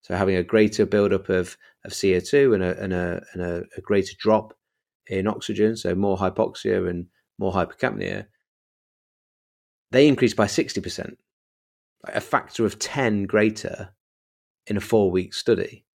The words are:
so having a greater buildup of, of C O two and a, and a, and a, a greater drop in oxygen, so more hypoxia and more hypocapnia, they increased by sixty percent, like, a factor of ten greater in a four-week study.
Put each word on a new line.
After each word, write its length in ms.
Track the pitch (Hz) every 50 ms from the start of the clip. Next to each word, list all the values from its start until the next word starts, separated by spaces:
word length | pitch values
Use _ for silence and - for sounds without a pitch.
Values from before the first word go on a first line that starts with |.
so 120 | _ - 92
having 220 | 90 95 95 95
a 60 | 90 87
greater 420 | - - 110 107 107 107 - 107
buildup 420 | 92 - 104 101 101 104 95 95 -
of, 300 | 95 92 90 - - _ _ - _ _ _
of 80 | -
C 220 | - - - 98 92
O 60 | 90
two 340 | 90 - - 143 139 131 110
and 80 | 95
a, 180 | 92 90 90 -
and 120 | 101 95
a, 300 | 92 90 90 87 87 90 - -
and 100 | - 90
a, 220 | 90 87 85 87 92 - -
a 40 | -
greater 340 | - - 104 101 95 - -
drop 400 | _ - 110 107 107 110 - - _ _ _ _ _ _ _ _ _ _ -
in 180 | 95 95 95
oxygen, 500 | 107 104 - - - 107 92 107 110 113
so 180 | 113 - 87 87
more 220 | 92 101 101 95
hypoxia 720 | 92 101 92 92 - 110 - - - - 104 98 92 90 90
and 180 | 87 87 87 _ _ _ _ _ _ -
more 140 | 98 98
hypocapnia, 720 | 90 95 85 - - _ - 123 52 50 50 50 50 50 - _ _ _ _ _ _ _ _ _ _ _ _ _ _ _ _ _ _ _ _ _ _ _ _ _ _ _ _ _ _ _ _ _
they 160 | - 127 143
increased 300 | 151 135 - 127 113 -
by 100 | - 107
sixty 340 | 104 - - 147 - - -
percent, 380 | 90 90 - - - - - _ _ _ _ _ _ _ _ _ _ _ _ _ _ _ _ _ -
like, 80 | - -
a 60 | -
factor 440 | - - - - - - - - 117
of 140 | 101 - -
ten 460 | - - - 143 131 113 107 101 98
greater 680 | 95 - 107 104 110 110 - - - - - 104 92 _ _ _ _ _ _ _ _ _ _ _ _ _ _ _ -
in 80 | 104
a 40 | 101
four-week 540 | - - - 110 101 95 87 92 90 - -
study. 500 | - - - 113 90 - - - - _ _ _